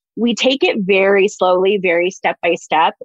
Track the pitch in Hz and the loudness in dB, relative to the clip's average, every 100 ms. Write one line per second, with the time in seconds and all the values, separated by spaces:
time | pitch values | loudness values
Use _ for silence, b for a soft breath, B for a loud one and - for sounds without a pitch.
0 | _ - 233 214 254 277 359 - 185 190 | _ -4 -4 0 -2 0 -2 -2 0 2
1 | 196 196 196 - 185 180 190 208 185 170 | 2 2 0 0 0 2 2 0 0 0
2 | 180 - 175 170 175 170 - 156 175 - | -2 -4 -6 -4 -4 -4 -2 0 0 -2